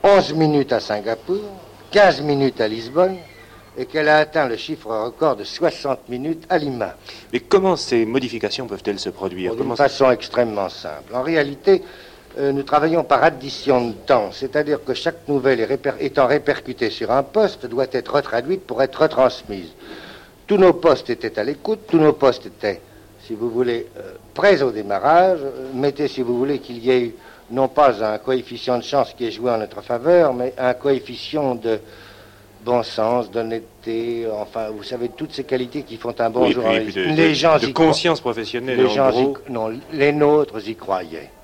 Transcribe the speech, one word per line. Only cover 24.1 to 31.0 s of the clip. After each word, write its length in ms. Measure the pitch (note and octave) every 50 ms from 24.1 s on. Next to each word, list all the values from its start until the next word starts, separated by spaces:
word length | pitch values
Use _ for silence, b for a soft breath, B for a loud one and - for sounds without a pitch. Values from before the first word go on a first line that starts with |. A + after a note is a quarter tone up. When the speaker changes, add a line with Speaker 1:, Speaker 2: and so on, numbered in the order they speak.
| F#2 - - - -
Speaker 1:
prêts 300 | - F3 G#3 F#3+ C#3+ C#3
au 80 | B2+
démarrage. 680 | G#2+ G#2+ G#2 G2+ G2+ F#2+ G2 C#3+ D#3+ F3 F#3 F#3+ F#3 D#3+ C#3
Euh, 240 | C#3 B2 C3 C3 C3 C3+
mettez, 320 | B2+ C#3 C#3+ C#3 - D3+
si 160 | C3+ - C3 B2
vous 120 | A#2 B2
voulez, 220 | A#2+ C3 C#3+ D3
qu'il 220 | B2+ - - A#2+ A#2
y 100 | A2+ B2+
ait 120 | B2+ B2+
eu 140 | A#2+ A2+ A2 B B B B B B -
non 160 | A#2 C3 C3+
pas 360 | B2+ C3 D3 D3 C3+ A#2+ - A2
un 140 | G#2+ G#2+
coefficient 640 | G#2+ - C3 C3 B2+ A#2+ - A#2+ A#2 - B2+ B2 A#2+
de 40 | A2+
chance 300 | - - C#3 A#2+ - -
qui 120 | - B2
est 40 | A2+
joué 200 | G2+ G#2+ A#2+ B2+
en 80 | A#2+ A2
notre 220 | G#2+ G2 - G2+
faveur, 520 | G2+ - B2 A#2+ B2 D#3+ F3+ F3 E3 C#3+ B2+
mais 220 | B2 B2 C3 B2+
un 160 | - C3 B2+ B2
coefficient 800 | - - C#3+ C3+ B2+